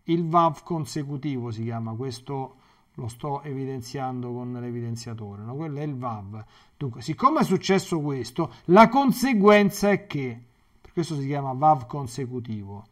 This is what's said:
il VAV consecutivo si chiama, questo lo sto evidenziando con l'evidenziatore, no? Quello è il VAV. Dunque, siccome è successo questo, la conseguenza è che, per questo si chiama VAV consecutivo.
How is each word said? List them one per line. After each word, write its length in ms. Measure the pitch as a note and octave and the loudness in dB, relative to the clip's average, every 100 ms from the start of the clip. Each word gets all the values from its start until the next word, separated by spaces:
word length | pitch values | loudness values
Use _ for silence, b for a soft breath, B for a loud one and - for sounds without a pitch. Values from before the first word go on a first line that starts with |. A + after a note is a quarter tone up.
il 240 | - E3 E3 | -2 0 4
VAV 360 | E3+ E3 D3 | 4 4 2
consecutivo 880 | - E3+ D3+ D#3+ C#3+ C#3+ D3 C3 A#2+ | -6 -6 -4 -6 -6 -6 -4 -4 -6
si 120 | A2+ | -6
chiama, 300 | A2+ A#2 A2+ | -6 -6 -6
questo 640 | A2+ C3+ A#2 - C#3 C3 - b b b - | -6 -8 -10 -8 -8 -8 -14 b b b -12
lo 120 | B2 | -12
sto 340 | - D3+ C#3+ | -8 -6 -6
evidenziando 880 | D3+ C3+ C3+ C3 A#2+ C#3+ C3 B2+ B2 | -6 -8 -6 -8 -8 -8 -6 -6 -6
con 220 | A#2+ B2 | -6 -8
l'evidenziatore, 920 | B2 B2 A#2+ A#2 A#2 B2 A2 G#2 G2+ | -8 -6 -6 -6 -8 -10 -10 -12 -12
no? 120 | G#2+ C3+ | -10 -8
Quello 220 | D#3+ C#3+ | -8 -6
è 40 | |
il 120 | D3+ C3 | -6 -6
VAV. 480 | B2 A2 G2 G#2+ A2 b b _ | -8 -8 -10 -14 -16 b b _
Dunque, 260 | C#3+ A#2 | -8 -8
siccome 400 | A2 D#3+ C4 D#4 | -8 0 2 2
è 20 | |
successo 560 | A3+ F3+ F3+ F#3+ - E3+ | 2 0 2 0 2 -2
questo, 540 | D3 C3+ A#2 - E3 B - | -2 -4 -6 -4 -6 B 6
la 240 | F#3 A3+ | 8 10
conseguenza 1040 | C4 C#4 - C4 A3+ G3 G#3 G3+ - G3+ | 8 2 2 2 6 8 8 6 2 2
è 160 | G3 G3 | 2 0
che, 360 | D3 C3 A#2 - _ _ _ | -6 -6 -8 -16 _ _ _
per 100 | - | -10
questo 240 | - D#3+ D3+ | -6 -4 -2
si 120 | C3+ | -2
chiama 260 | C#3+ C#3 | -2 -4
VAV 320 | B2+ D3+ D3 A#2 | 2 4 4 2
consecutivo. 1000 | D3 C3 - B2+ B2 A#2+ G#2+ G2+ G2+ - | -8 -8 -6 -6 -6 -8 -10 -10 -14 -18